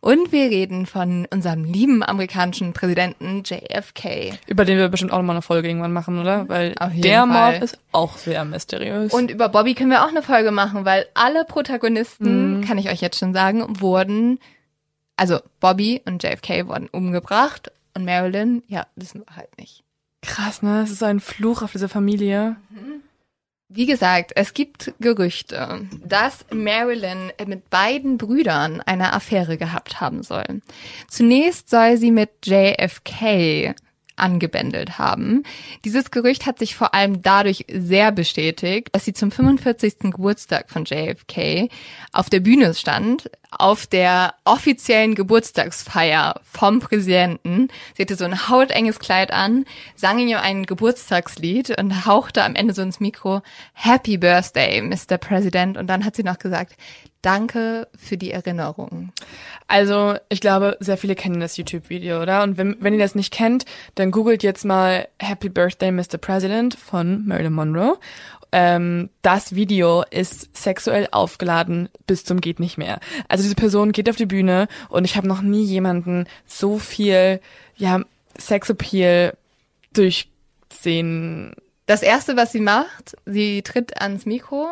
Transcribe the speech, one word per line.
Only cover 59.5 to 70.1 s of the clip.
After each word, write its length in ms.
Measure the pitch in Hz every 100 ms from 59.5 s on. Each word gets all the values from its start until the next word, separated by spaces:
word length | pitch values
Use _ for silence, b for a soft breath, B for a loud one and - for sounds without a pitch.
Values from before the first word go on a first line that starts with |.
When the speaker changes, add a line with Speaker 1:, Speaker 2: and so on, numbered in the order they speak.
| B _
Speaker 2:
Also, 480 | 202 202 202 208 202 _
ich 120 | 202
glaube, 360 | 208 190 202 -
sehr 180 | 196 190
viele 200 | 196 185
kennen 240 | 190 175
das 160 | 170 -
YouTube-Video, 640 | 165 170 - 175 175 170
oder? 220 | 165 196
Und 120 | 202 185
wenn, 200 | 196 208
wenn 120 | 202
ihr 80 | 214
das 160 | 202 202
nicht 160 | 196
kennt, 320 | - 226 254 - B B -
dann 160 | 190
googelt 320 | 196 220 226
jetzt 200 | 202 190
mal 440 | 202 190 185 185 - _
„Happy 300 | 202 196 196
Birthday, 420 | 180 180 - 190
Mister 280 | 180 175 175
President“ 580 | - 190 190 214 240 240
von 500 | - 180 170 196 208
Marilyn 260 | 175 160
Monroe. 460 | 156 156 160 220 381 B B B B _
Ähm, 580 | 180 175 175 175 175 180 _
das 320 | 185 190 -
Video 480 | 190 202 202 170 170 -